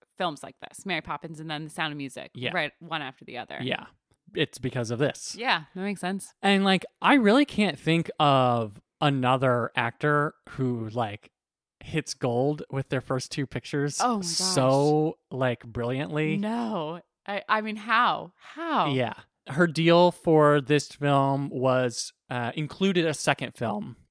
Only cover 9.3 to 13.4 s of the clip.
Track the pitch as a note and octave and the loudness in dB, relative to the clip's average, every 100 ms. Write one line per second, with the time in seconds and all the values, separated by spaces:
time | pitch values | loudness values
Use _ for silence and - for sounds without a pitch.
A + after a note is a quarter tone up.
9.3 | C3 C3 A#2+ A#2 - A#2 - D3+ D3 D3 | 2 2 2 0 -2 -2 -2 0 2 0
10.3 | - - - C3 A#2+ A2 A2+ A2+ G2+ _ | -6 -14 -4 -4 -4 -6 -4 -4 -6 _
11.3 | _ _ _ _ _ - E3 - - C3 | _ _ _ _ _ -8 -6 -6 -4 -2
12.3 | A#2+ C3+ D3+ - C3+ C3 C3+ - C3+ - | 0 0 -2 -6 -8 -4 -4 -2 -4 -4
13.3 | - | -6